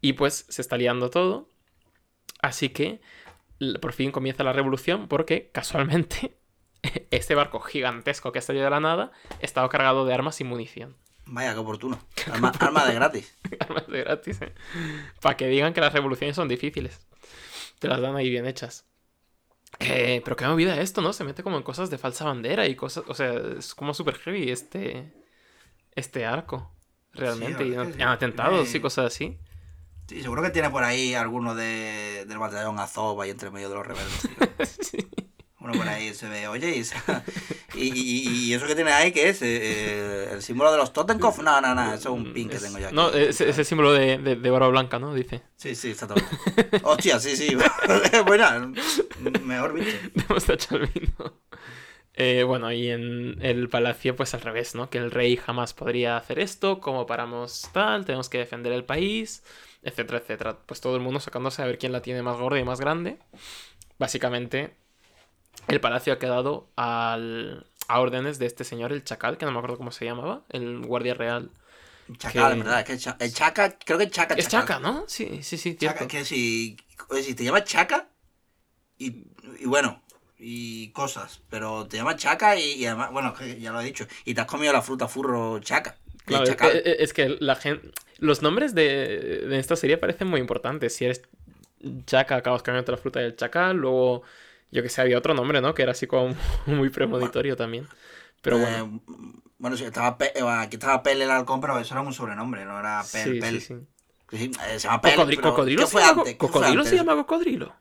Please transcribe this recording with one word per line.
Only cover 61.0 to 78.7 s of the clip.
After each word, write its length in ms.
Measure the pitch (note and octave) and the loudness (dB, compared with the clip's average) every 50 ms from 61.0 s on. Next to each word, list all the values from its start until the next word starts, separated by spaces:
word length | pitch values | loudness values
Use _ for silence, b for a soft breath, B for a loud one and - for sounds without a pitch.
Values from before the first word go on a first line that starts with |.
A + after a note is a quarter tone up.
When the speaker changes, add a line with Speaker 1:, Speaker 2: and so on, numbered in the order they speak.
Speaker 1:
mundo 180 | B2 B2+ B2+ D3 | -2 -2 -4 -4
sacándose 420 | C#3+ - - D#3 B2+ C3 B2+ - | -6 -6 -8 -4 -4 -4 -4 -2
a 40 | C#3+ | -2
ver 120 | B2+ - - | -4 -2 -2
quién 140 | - C3 | -4 -4
la 100 | B2+ B2 | -4 -4
tiene 200 | A#2+ A#2+ B2 B2 | -6 -6 -6 -4
más 160 | B2 B2 B2 A#2+ | -2 -4 -4 -2
gorda 220 | B2 C3 C#3+ C#3 | -2 0 0 0
y 40 | B2+ | 0
más 160 | B2 B2+ B2+ | 0 -2 -2
grande. 380 | C3+ C#3+ D#3 E3 E3+ F3+ C4 - _ _ B B B B B B B B B B B - _ _ | -2 -2 -2 -2 -2 -6 -8 -10 _ _ B B B B B B B B B B B -20 _ _
Básicamente, 760 | C3 C3+ - B2+ - B2 B2 A#2+ B2 A#2+ - C3 C#3+ - _ _ b b b b b b b b b b b _ _ _ _ - - - | -4 -4 -2 -2 -2 -2 -2 -2 -4 -4 -4 -4 -4 -4 _ _ b b b b b b b b b b b _ _ _ _ -20 -4 -2
el 140 | - C#3 | -2 2
palacio 320 | - A#2+ A#2+ B2+ - - C3+ | 2 2 0 0 0 0 -2
ha 60 | B2+ | 0
quedado 500 | - B2+ B2 B2 B2+ C3+ D3 - - _ _ | 0 0 0 0 0 0 -2 -4 -8 _ _
al, 920 | - B2 A#2+ A#2 A#2 A#2 A2+ A2+ A2+ A#2 A2+ A2+ A2+ A2+ G#2+ F#2+ - - _ _ _ - - | -4 -2 -2 0 0 0 -2 -2 -2 -4 -6 -6 -8 -8 -8 -10 -14 -16 _ _ _ -4 0
a 120 | A#2+ B2 | 2 2
órdenes 400 | B2+ B2+ A#2+ B2+ C3 C#3+ D3+ C3+ | 2 2 2 -2 -4 -4 -4 -4
de 60 | D#3+ | -4
este 180 | - D#3+ - B2+ | -4 -4 -6 -10
señor, 280 | - - A#2 A#2 B2 D3 | -10 -8 -8 -6 -6 -6
el 100 | D3 C3+ | -6 -6
chacal, 340 | - - - - A#2 - - | -8 -10 -4 -4 -4 -4 -2
que 80 | - | -4
no 60 | D3 | -4
me 60 | C3 A#2 | -4 -4
acuerdo 180 | A#2+ B2 A#2+ A#2+ | -4 -6 -8 -8
cómo 140 | C3+ A#2+ | -8 -12
se 140 | G#2+ - G#2+ | -10 -8 -8
llamaba, 380 | A#2 A#2+ A#2+ B2+ D#3+ G#3+ C#4 _ _ | -8 -8 -6 -8 -8 -8 -10 _ _
el 320 | - C3 A#2+ A#2+ A#2+ A#2+ B2 | -8 -6 -6 -6 -8 -8 -6
guardia 280 | A#2 A#2+ A#2+ A#2 B2 B2 | -2 -2 -2 0 -2 -2
real. 380 | - A#2 A#2 A#2 A#2+ A#2+ - - b b b b b b b b b b b B2+ A#2 | -2 -2 -2 -2 -4 -6 -8 -16 b b b b b b b b b b b -18 -12
Speaker 2:
Chacal, 360 | - - - B2 A#2+ C3+ B2+ | -10 -4 2 6 6 6 6
Speaker 1:
Que 40 | A#2 | 4
Speaker 2:
¿verdad? 200 | G#2+ G#2+ A#2+ A#2+ | 0 2 2 2
Es 40 | G#2+ | 2
que 120 | - C3 B2+ | 0 -4 -6
cha-, 200 | - B2 A#2+ - | -6 -8 -6 -4
el 140 | A#2+ A#2+ A#2 | -4 -4 0
chaca, 440 | - D3+ D#3+ - - G3+ G3 F#3+ _ | 4 2 4 6 6 2 2 2 _
creo 180 | - - D#3+ E3+ | -2 0 2 2
que 60 | G#3 | 2
es 60 | F#3 | 2
chaca, 240 | - - E3+ - D#3+ | 2 -2 0 2 2
Speaker 1:
Es 100 | C3 C3+ | 2 2
Speaker 2:
chacal. 320 | - - A3+ B3+ - F3+ C3+ | 2 2 2 2 2 -2 -2
Speaker 1:
chaca, 20 | |
¿no? 260 | B2+ E3 B3 G3 - - | 0 -2 -2 -2 -6 -8
Sí, 340 | - - A3+ - - D3 C#3+ | -8 -8 -8 -8 -8 -10 -10
sí, 140 | - - D#3+ | -10 -10 -6
sí, 180 | - F3 E3 | -6 -6 -4
Speaker 2:
Chaca, 240 | E3 D#3 D3 - - | -2 -2 -2 -2 -2
Speaker 1:
cierto. 80 | B2+ B2 | -6 -6
Speaker 2:
que 160 | B2+ D3 C#3+ | -4 -6 -6
si, 520 | - - C3 A#2+ A#2 A2+ A2+ A#2 A2+ G#2+ - _ _ _ _ - _ | -2 -2 0 0 0 0 0 -2 -4 -8 -14 _ _ _ _ -12 _
oye, 140 | C3+ C3+ C3+ | -4 -4 -2
si 100 | C#3 B2+ | -2 -4
te 80 | B2 B2 | -2 -2
llamas 200 | A#2+ D3+ G3+ G3+ | 0 0 0 -2
chaca, 440 | - - - F3+ - - D4+ - _ _ _ _ _ _ _ _ _ _ _ _ _ | 0 2 2 2 2 2 -2 -2 _ _ _ _ _ _ _ _ _ _ _ _ _